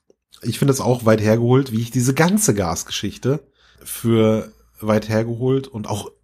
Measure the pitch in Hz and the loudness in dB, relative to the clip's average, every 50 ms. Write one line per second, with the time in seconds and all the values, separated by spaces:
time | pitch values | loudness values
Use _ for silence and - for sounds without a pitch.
0 | _ _ _ _ _ _ _ - - 110 107 - - 139 135 - 92 113 123 123 | _ _ _ _ _ _ _ -10 -8 -8 -4 0 2 2 2 2 0 -2 -2 2
1 | 110 110 110 107 104 107 110 117 117 120 127 135 139 131 110 110 117 117 - 127 | 2 2 2 4 4 2 2 2 2 2 2 2 2 0 -4 -4 -4 -2 -2 0
2 | 120 131 131 147 160 180 202 214 - - 107 101 92 82 85 - - - - - | 0 2 2 2 2 2 2 2 2 2 0 0 -2 -2 -4 -6 -8 -8 -6 -4
3 | - 101 - - - 123 139 156 - _ _ _ _ _ _ _ - - - - | -4 -4 -4 -4 -4 -2 -2 -4 -6 _ _ _ _ _ _ _ -16 -14 -12 -4
4 | - 117 113 110 110 110 110 107 - - - _ _ _ _ - 110 107 107 107 | 0 2 4 4 4 4 2 0 -2 -8 -16 _ _ _ _ -6 -2 0 0 0
5 | 107 104 110 110 113 117 117 113 127 127 135 135 135 - - 110 104 - 104 104 | 0 0 -2 -2 -2 -2 -4 -4 -2 0 0 -2 -4 -6 -10 -12 -8 -6 -6 -8
6 | - - - _ | -8 -12 -18 _